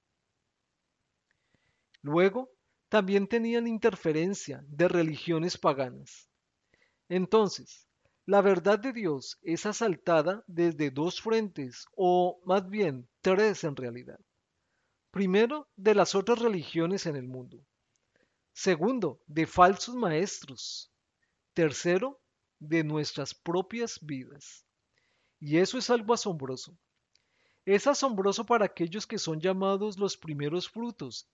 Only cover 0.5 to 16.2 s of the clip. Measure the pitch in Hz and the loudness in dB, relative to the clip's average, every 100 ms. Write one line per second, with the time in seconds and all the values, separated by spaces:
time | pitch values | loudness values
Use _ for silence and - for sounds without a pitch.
0.5 | _ _ _ _ _ _ _ _ _ _ | _ _ _ _ _ _ _ _ _ _
1.5 | _ _ _ _ _ 143 156 196 220 262 | _ _ _ _ _ -2 2 2 2 -6
2.5 | _ _ _ _ 214 190 202 196 233 226 | _ _ _ _ 2 4 2 2 0 0
3.5 | 233 233 226 226 185 165 156 175 196 - | -2 -2 0 0 0 0 0 0 -4 -8
4.5 | 135 143 143 175 175 160 147 - 160 175 | -14 -14 0 2 4 2 -2 -2 -2 -2
5.5 | - 170 135 127 131 139 - _ _ _ | 0 0 0 -4 -8 -18 -20 _ _ _
6.5 | _ _ _ _ _ _ 185 180 220 202 | _ _ _ _ _ _ -4 2 4 4
7.5 | - 120 - _ _ _ _ - 202 196 | -2 -12 -20 _ _ _ _ 2 4 6
8.5 | 180 175 208 262 233 185 139 - - 160 | 4 4 0 0 -4 -4 -4 -8 -12 -6
9.5 | 165 208 196 226 165 - 165 151 208 - | -4 -4 -2 -2 -2 2 2 2 -2 -8
10.5 | 170 170 147 147 135 165 - 220 226 208 | 0 0 0 -4 -2 -4 -4 -2 -2 -2
11.5 | 160 131 - - - 180 180 180 - 180 | -6 -10 -12 -16 -2 2 4 2 -2 -2
12.5 | 196 185 208 185 131 123 _ 185 190 214 | -2 0 -2 -2 -2 -12 _ 0 4 2
13.5 | 190 160 135 127 120 123 - _ _ _ | 0 -4 -6 -8 -10 -16 -20 _ _ _
14.5 | _ _ _ _ _ _ 185 196 196 233 | _ _ _ _ _ _ -2 2 4 2
15.5 | 302 285 - 202 208 170 196 | 0 -10 -2 4 4 4 2